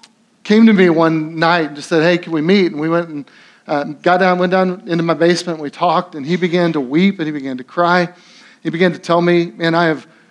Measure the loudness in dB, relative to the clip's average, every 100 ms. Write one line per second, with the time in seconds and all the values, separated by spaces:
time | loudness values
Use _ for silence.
0 | -20 _ _ _ 0 4 6 6 4 4
1 | 2 0 -4 -2 0 0 -2 -8 -2 0
2 | 2 0 -2 -4 2 2 2 -2 -2 -2
3 | -4 -10 -14 -20 -20 _ -6 -6 -6 -4
4 | 0 2 2 2 0 0 0 -4 -4 -4
5 | -2 0 2 2 -2 -8 -10 -4 -2 -2
6 | -4 -10 -6 -2 0 0 0 -2 -2 0
7 | 0 0 -6 -6 -8 -10 -8 -2 0 2
8 | 0 -6 -20 -20 -20 _ -8 0 0 -2
9 | -2 0 2 2 0 -4 -2 0 0 -2
10 | -8 _ _